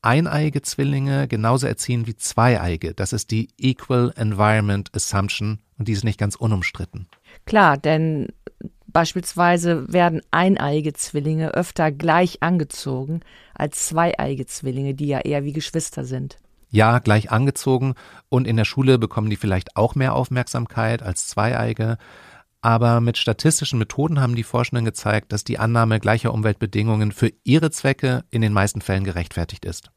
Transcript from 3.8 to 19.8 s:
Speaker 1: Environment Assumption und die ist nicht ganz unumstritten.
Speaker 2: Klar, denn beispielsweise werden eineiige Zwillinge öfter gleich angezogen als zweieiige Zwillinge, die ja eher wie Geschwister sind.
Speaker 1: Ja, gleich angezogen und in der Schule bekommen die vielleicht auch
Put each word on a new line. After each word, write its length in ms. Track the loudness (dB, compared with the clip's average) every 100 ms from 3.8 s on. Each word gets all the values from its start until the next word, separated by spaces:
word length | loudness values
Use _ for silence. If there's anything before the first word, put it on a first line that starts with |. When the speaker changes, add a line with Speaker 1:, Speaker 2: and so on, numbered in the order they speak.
| 0 2 2 0
Speaker 1:
Environment 760 | -2 2 4 4 2 -2 -4 -6
Assumption 640 | -2 -2 -2 -4 -4 -6 _ _
und 100 | -4
die 40 |
ist 120 | -2
nicht 160 | -2 -2
ganz 160 | -4 -2
unumstritten. 720 | 0 0 -2 -8 -10 -10 -16 _ _ -20 0
Speaker 2:
Klar, 320 | 4 4 4
denn 520 | 2 2 2 -2 -6 -10 -20 _ -18 _ -2
beispielsweise 1040 | 0 0 -2 -8 2 4 4 2 0 0
werden 280 | 2 2 0 -4
eineiige 600 | 0 2 2 2 -2 -2
Zwillinge 600 | -6 -6 -4 -2 -2 -2
öfter 380 | -2 -4 0 -2
gleich 500 | 0 2 4 2 0
angezogen 760 | 0 0 -2 -6 -6 -6 -4 -6 -8 -20 -20
als 360 | -6 -6 -4 -4
zweieiige 580 | 0 0 0 -4 -4 -8
Zwillinge, 480 | -8 -6 -4 -4 -4
die 120 | -2
ja 120 | -2
eher 240 | -2 -2
wie 100 | -4
Geschwister 500 | -6 -4 -6 -6 -10
sind. 360 | -8 -8 -8 -12 _ _ _
Speaker 1:
Ja, 260 | 2 4 4
gleich 320 | 4 2 2
angezogen 640 | 0 0 0 0 0 0 -4 -12 -20 _
und 180 | 0 2
in 100 | 0
der 80 | 0
Schule 320 | 2 4 4
bekommen 320 | 2 -2 -2
die 60 | -2
vielleicht 400 | 0 0 -2
auch 180 | 0